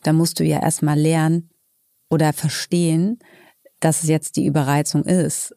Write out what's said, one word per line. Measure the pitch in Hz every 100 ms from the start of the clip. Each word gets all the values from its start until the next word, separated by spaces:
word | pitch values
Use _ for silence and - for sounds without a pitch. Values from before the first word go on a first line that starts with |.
da | 151
musst | 160 165 -
du |
ja | 160 147
erstmal | 160 - 151 151
lernen | 156 165 160 170 - _ _ _ _ _ -
oder | 160 156
verstehen, | - 156 - - 175 170 160 196 240 _ - - _ - -
dass | 160 147
es | 160
jetzt | 156 - -
die | -
Überreizung | 151 135 143 151 147
ist, | - 185 151 - -